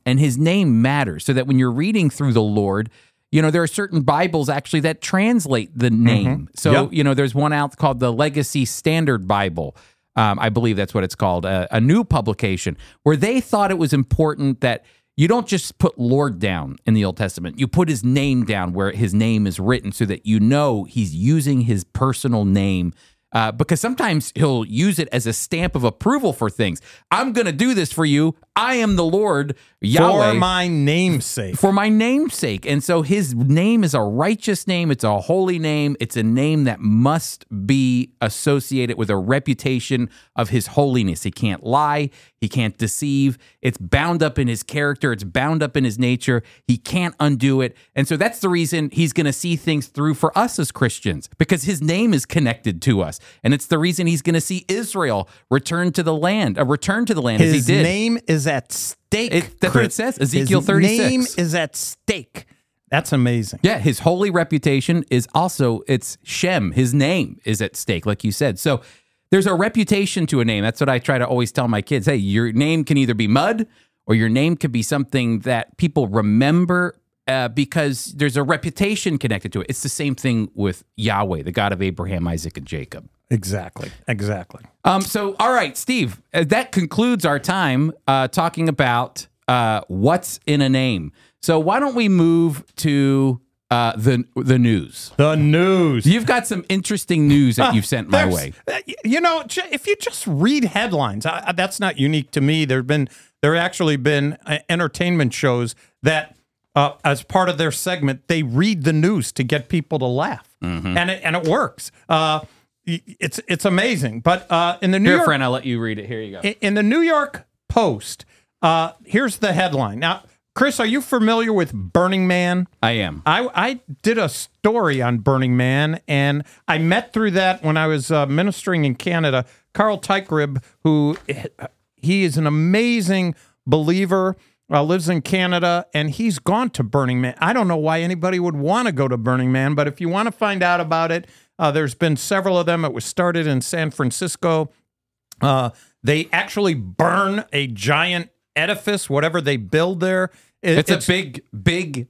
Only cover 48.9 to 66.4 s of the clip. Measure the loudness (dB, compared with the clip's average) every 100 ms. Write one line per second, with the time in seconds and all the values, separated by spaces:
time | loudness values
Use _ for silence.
48.9 | 0 0 2 -2 -2 -2 -4 0 -2 -4
49.9 | -2 -2 0 0 0 0 0 -6 0 -2
50.9 | -2 -4 -4 -8 -2 0 0 0 -2 0
51.9 | 0 2 0 0 0 0 0 -4 -2 0
52.9 | 2 0 -6 -16 -4 0 0 2 0 0
53.9 | 0 0 0 2 0 0 -6 -4 -4 -4
54.9 | -2 0 -2 -4 -12 -2 -2 0 -2 0
55.9 | 0 0 0 0 0 -2 0 0 0 0
56.9 | -2 0 0 0 2 4 4 2 2 2
57.9 | 2 0 -2 0 0 0 -2 -4 -8 -8
58.9 | -10 -4 -2 0 -2 -2 -2 0 2 0
59.9 | 0 -4 -2 0 0 2 2 4 4 4
60.9 | 4 2 2 -2 -2 -2 -2 -4 -6 -10
61.9 | -10 -6 -6 -6 -18 -20 _ _ _ -4
62.9 | -2 0 0 2 0 -2 0 0 2 0
63.9 | 2 0 2 2 0 0 0 2 0 2
64.9 | 0 2 -2 0 0 0 0 0 0 0
65.9 | -2 -2 -14 -12 -4